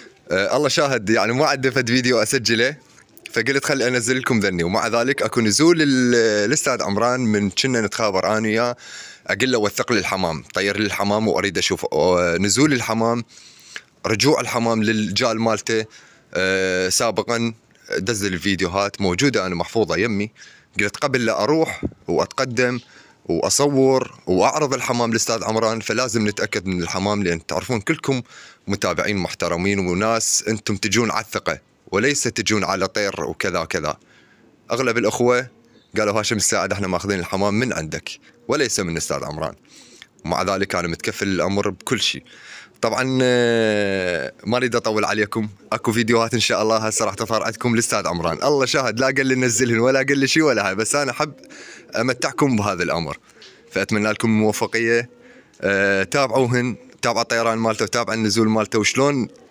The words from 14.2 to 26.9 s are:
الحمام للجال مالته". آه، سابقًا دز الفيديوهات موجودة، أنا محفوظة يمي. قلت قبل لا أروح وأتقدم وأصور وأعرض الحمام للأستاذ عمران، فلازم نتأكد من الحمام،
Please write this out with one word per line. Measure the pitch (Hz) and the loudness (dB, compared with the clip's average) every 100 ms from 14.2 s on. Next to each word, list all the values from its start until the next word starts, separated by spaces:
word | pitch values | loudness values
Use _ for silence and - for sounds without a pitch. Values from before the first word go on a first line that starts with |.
| 135 127 | 2 2
الحمام | 120 123 117 113 | 0 -2 0 2
للجال | 107 110 104 104 127 113 | 2 0 -2 0 0 2
مالته". | 113 107 - 113 110 - - - _ | 0 0 0 -2 -4 -12 -20 -20 _
آه، | - 95 95 92 92 92 | -2 0 2 0 0 0
سابقًا | - 117 104 107 117 117 113 _ _ - - | 2 0 0 -2 -2 -2 -6 _ _ -6 -2
دز | 95 107 101 | -2 -2 -2
الفيديوهات | 90 101 90 90 95 101 - | -2 -2 0 0 0 -2 0
موجودة، | 98 90 143 113 92 | 0 2 2 2 -2
أنا | 87 | -4
محفوظة | 85 117 92 82 | -2 0 0 0
يمي. | 117 101 104 - - - _ - | 0 -2 -4 -10 -20 -20 _ -4
قلت | 101 - | -4 -2
قبل | 143 127 113 | -2 0 0
لا | 104 | 0
أروح | 107 160 160 - - - - | 2 2 0 -4 -10 -8 -2
وأتقدم | 80 - - 127 117 123 123 - - - _ - | -2 0 -2 -2 0 0 -2 -10 -20 -20 _ -4
وأصور | 85 - - 143 135 131 131 123 - - | 0 2 2 4 4 6 4 0 -6 0
وأعرض | 92 117 151 143 | 2 4 2 0
الحمام | 131 - 120 117 | -2 -2 0 2
للأستاذ | 113 - 113 | 0 0 -2
عمران، | 110 110 113 113 | -2 0 0 -2
فلازم | - 110 127 113 104 | -2 -2 0 0 -2
نتأكد | 101 107 107 92 | -2 -4 -4 -4
من | 90 | -4
الحمام، | 85 | -4